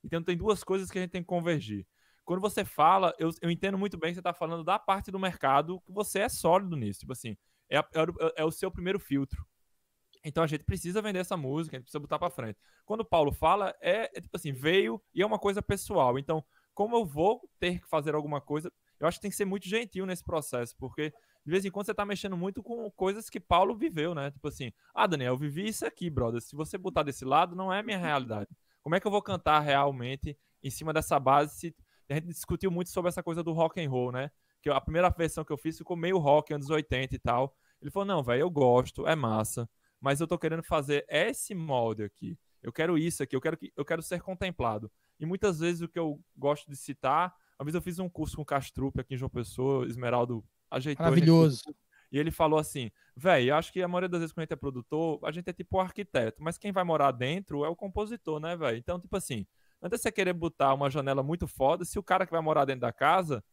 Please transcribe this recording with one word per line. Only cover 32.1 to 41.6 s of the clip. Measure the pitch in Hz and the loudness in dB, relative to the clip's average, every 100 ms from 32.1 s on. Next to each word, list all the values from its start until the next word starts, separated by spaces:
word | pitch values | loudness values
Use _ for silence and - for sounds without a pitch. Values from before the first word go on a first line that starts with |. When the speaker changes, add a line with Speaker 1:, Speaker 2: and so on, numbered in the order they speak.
| 143 | -6
Speaker 1:
gente | 170 | -4
discutiu | 165 - 175 190 | -12 -6 -2 0
muito | 170 180 | -2 -2
sobre | - 175 | -2 -2
essa | 175 | -2
coisa | 170 165 | -6 -4
do | 165 | -2
rock | 160 165 185 | 2 0 0
and | 151 | -2
roll, | 127 123 | -2 -2
né? | 127 143 _ _ _ | -4 -6 _ _ _
Que | 147 | 0
a | 135 | 0
primeira | - 160 180 | 0 2 2
versão | 165 160 - | 4 -2 -2
que | 156 | -6
eu | 147 | -6
fiz | 160 160 | -6 -8
ficou | - 175 | -8 -4
meio | 170 185 | 2 2
rock, | 143 151 147 | 6 6 4
anos | 147 139 | -6 -2
oitenta | 156 151 127 131 127 | -2 0 -2 -2 -4
e | |
tal. | - 120 139 _ _ _ | 0 0 0 _ _ _
Ele | 143 | -6
falou, | 196 202 | -4 0
"Não, | 180 | 0
velho, | 123 123 | 2 2
eu | 175 | 2
gosto, | 151 127 123 127 - 151 | 4 6 6 4 -4 0
é | 160 | 0
massa, | 120 110 110 - 117 _ _ _ | 2 0 0 -4 -8 _ _ _
mas | 135 143 | -2 0
eu | 165 | 0
tô | 175 | 0
querendo | 160 165 | 0 -2
fazer | - 160 139 147 - | 0 -2 2 -2 2
esse | 151 208 277 - | 0 0 -2 -8
molde | 190 | -6